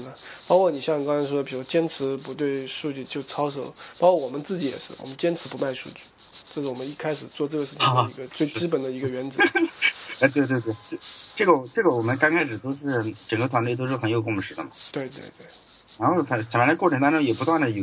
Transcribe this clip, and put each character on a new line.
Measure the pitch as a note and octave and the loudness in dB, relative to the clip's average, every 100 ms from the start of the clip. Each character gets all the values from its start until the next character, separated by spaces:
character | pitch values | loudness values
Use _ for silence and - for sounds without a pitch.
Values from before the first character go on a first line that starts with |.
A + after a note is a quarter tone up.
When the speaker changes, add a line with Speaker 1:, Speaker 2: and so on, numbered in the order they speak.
Speaker 1:
的， | C3 - - - - | -10 -14 -14 -6 4
包 | F3+ | 6
括 | F#3 | 6
你 | C#3+ | 2
像 | C#3+ D3 | 0 0
刚 | C#3+ D3 | 2 0
才 | C#3+ | 2
说 | C#3+ | 0
的， | |
比 | C3+ C3 | -2 -4
如 | |
坚 | C3 E3 D#3+ | 0 2 2
持 | - C3+ C3+ | 0 -2 -2
不 | C#3 | -6
对 | A2+ C#3+ C#3 C3 | -2 -2 -2 -4
数 | - D3+ | -6 -6
据 | C3+ | -6
就 | B2 D3 | -6 -6
抄 | C3 - D3 | -4 -2 -2
手， | C#3 - - - - | -4 -8 -10 -16 2
包 | F3+ | 6
括 | |
我 | F3 B2+ | 6 2
们 | C#3+ | -4
自 | D3 F3+ | -4 -2
己 | C#3 | -2
也 | D#3+ | -4
是， | - - | -8 -10
我 | C3 | -10
们 | C3+ | -2
坚 | E3+ | 0
持 | E3 C#3 | 0 -4
不 | C3 | -4
卖 | C#3 | -4
数 | B2+ - | -4 -8
据， | - - - - - - | -14 -16 -18 -16 -14 -10
这 | D#3 | -6
是 | C#3 | -4
我 | |
们 | B2 C3+ | -4 -6
一 | |
开 | D3 D#3 | -6 -4
始 | C#3+ B2+ | -4 -6
做 | - D3 | -4 -2
这 | D3+ | -2
个 | C#3 | -4
事 | D3 | 0
情 | C#3+ | 2
的 | B2+ A2 | 4 2
一 | |
个 | C3+ B2+ | -2 -8
最 | - D3 | -2 0
基 | D#3 E3+ | 0 2
本 | D3+ | 0
的 | C3 | 0
一 | B2+ | -2
个 | C3 | -2
原 | B2+ C3+ | -2 -2
则。 | - | 2
Speaker 2:
<laughs> | |
啊。 | - F#4+ E4 - - - - - | 2 4 0 0 -2 -2 -6 2
哎， | C#3 | 4
对， | C#3+ B2+ | 4 2
对， | C3 | 2
对， | A2+ A2 - | 0 -4 -8
这， | E3 - - - - | -10 -8 -10 -6 2
这 | G3 | 6
个， | D3 B2 | 4 4
这 | A3+ | 0
个 | F3+ | 2
我 | A#2+ | 4
们 | A2+ B2+ | 2 2
刚 | D3+ | 4
开 | E3+ | 4
始 | C#3+ A2 | 2 -2
都 | C3 | -6
是 | C#3 C#3+ B2 A2 G#2+ - | -4 -2 0 0 -4 -2
整 | A2+ | 0
个 | B2+ | 2
团 | B2+ | 2
队 | A#2+ | 2
都 | B2 B2+ | 0 -2
是 | B2+ | 0
很 | A2 | 0
有 | A#2 | 0
共 | A2+ G2+ | 0 -2
识 | - | -4
的 | - | -8
嘛。 | C#2+ - - | -10 -10 -8
Speaker 1:
对， | D3 C3 | -6 -8
对， | - G2+ - | -10 -14 -16
对。 | - - - - - - | -20 -20 -20 -20 -16 -2
Speaker 2:
然 | B2 | 2
后 | F3 | 2
反， | C#3 A#2+ | 2 -2
反 | A2 A#2+ C3 | 0 4 4
正 | E3 | 4
过 | F3+ | 4
程 | C3 | 4
当 | C#3 | 4
中 | D#3 | 4
也 | C3+ | 4
不 | A2 | 2
断 | C3+ E3 | 2 2
的 | C3 | 2
有， | G#2 | 0